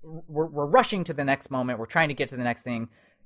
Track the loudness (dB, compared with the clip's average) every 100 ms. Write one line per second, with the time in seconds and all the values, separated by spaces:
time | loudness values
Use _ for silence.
0 | -14 -14 -6 -2 -2 0 4 6 6 0
1 | -4 -2 0 0 0 -2 -2 -4 0 2
2 | 2 0 -4 -2 -2 -2 -4 -6 -6 _
3 | _ _